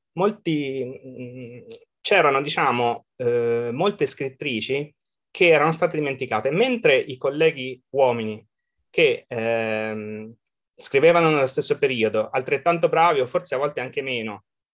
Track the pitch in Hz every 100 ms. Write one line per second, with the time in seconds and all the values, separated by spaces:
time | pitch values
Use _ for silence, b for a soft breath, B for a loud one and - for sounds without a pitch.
0 | _ 165 202 220 - 151 139 135 123 131
1 | 131 127 123 127 120 120 - 113 _ _
2 | - 202 147 139 147 170 143 120 120 -
3 | - _ 120 120 117 117 120 123 196 202
4 | 139 - 135 127 147 113 110 135 151 _
5 | _ _ _ - 180 156 151 165 175 156
6 | 147 131 127 110 135 165 254 240 - 127
7 | - 127 135 147 160 139 131 127 _ 135
8 | 131 117 110 107 - _ _ _ _ -
9 | 147 120 - 120 113 113 113 107 110 107
10 | 107 107 110 117 _ _ _ _ - 139
11 | 160 170 160 151 131 - 139 143 139 123
12 | 110 107 107 131 131 139 170 170 165 156
13 | 170 147 123 - - 131 143 - 127 131
14 | 135 123 110 101 _ _ _